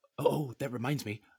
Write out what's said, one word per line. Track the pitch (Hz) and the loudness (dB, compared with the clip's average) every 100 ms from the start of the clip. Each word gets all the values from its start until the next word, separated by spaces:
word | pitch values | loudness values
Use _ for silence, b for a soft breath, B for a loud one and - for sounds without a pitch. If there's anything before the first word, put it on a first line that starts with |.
| _ - | _ 0
Oh, | 143 147 139 113 | 2 2 -2 -4
that | 139 | -4
reminds | 120 120 143 | -2 0 0
me. | 107 104 b | -2 -6 b